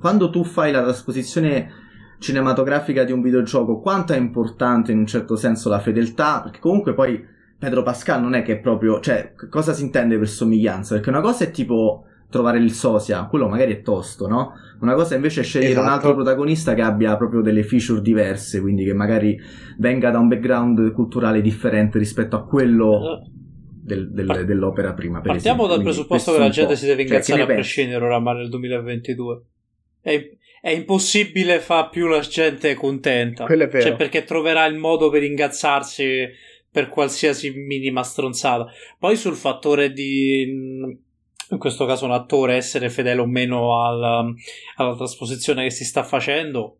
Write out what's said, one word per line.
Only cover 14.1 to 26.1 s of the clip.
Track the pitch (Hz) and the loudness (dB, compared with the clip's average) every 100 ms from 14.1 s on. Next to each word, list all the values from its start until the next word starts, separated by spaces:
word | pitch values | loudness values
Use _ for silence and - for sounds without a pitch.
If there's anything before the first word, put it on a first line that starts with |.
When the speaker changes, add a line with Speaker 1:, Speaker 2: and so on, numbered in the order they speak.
| - 98 | -8 -2
Speaker 1:
no? | 117 135 - - 104 | -2 -2 -8 -20 -4
Una | 113 | 0
cosa | 131 165 131 | 2 2 0
invece | 147 156 | 0 -2
è | |
scegliere | 117 135 131 | -2 0 2
un | 127 | 2
Speaker 2:
Esatto. | 131 | 2
Speaker 1:
altro | 143 143 | 2 4
protagonista | 143 131 131 143 160 156 | 2 2 0 2 0 0
che | 113 | 0
abbia | 110 104 110 107 | 2 2 2 2
proprio | 117 117 | 0 0
delle | 110 107 | 2 2
feature | 104 123 113 110 | 2 0 2 0
diverse, | 104 110 98 98 - 101 | 2 2 2 -2 -4 -4
quindi | 98 101 | 0 0
che | 95 | 0
magari | 98 104 110 107 104 - - - - | 0 2 2 2 0 -6 -20 -20 -2
venga | 113 131 120 | 0 2 2
da | 117 | 4
un | 117 | 4
background | 117 120 123 120 113 110 | 4 2 2 2 4 2
culturale | 110 117 123 117 110 | 2 -2 0 2 2
differente | 107 107 120 107 107 107 | 2 0 0 2 2 2
rispetto | 104 - 110 110 | 0 -2 -2 -4
a | - | -2
quello | 143 127 113 110 107 151 160 | 2 4 4 4 2 0 -8
Speaker 3:
Eh. | - - - - - - | -12 -20 -20 -20 -20 -18
Speaker 1:
del, | - 98 95 | -8 -6 -6
del, | 98 95 | -6 -2
Speaker 3:
Par-, | 92 | -2
Speaker 1:
dell'opera | 92 98 95 92 95 | 0 0 0 -2 -4
prima, | 92 87 85 | -4 -6 -4
per | - | -2
Speaker 3:
partiamo | - 214 240 | 0 2 2
Speaker 1:
esempio. | 208 | 2
Speaker 3:
dal | 170 | 2
Speaker 1:
Quindi | |
Speaker 3:
presupposto | 185 143 147 | 0 -2 0